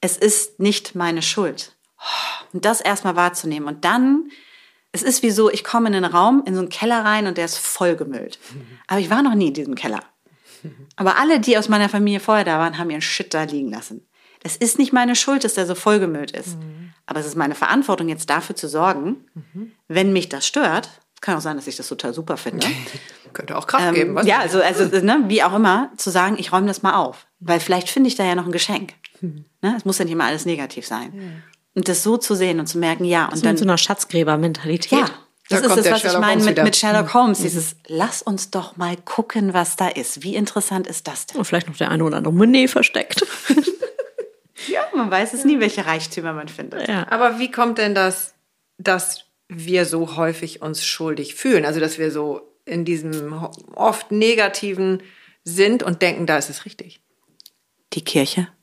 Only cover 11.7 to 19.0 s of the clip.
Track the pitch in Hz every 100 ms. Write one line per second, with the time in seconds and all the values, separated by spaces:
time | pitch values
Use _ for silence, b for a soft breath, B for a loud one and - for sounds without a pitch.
11.7 | 208 202 208 208 202 196 214 180 160 165
12.7 | 156 170 156 160 - - 160 156 147 135
13.7 | 107 - 110 _ b b b 170 - 233
14.7 | - 269 254 240 240 - 277 226 - 175
15.7 | 175 - 208 185 156 147 160 160 170 160
16.7 | 156 175 165 - 156 151 151 143 147 -
17.7 | 247 269 185 165 160 - 147 170 - 156
18.7 | 156 175 147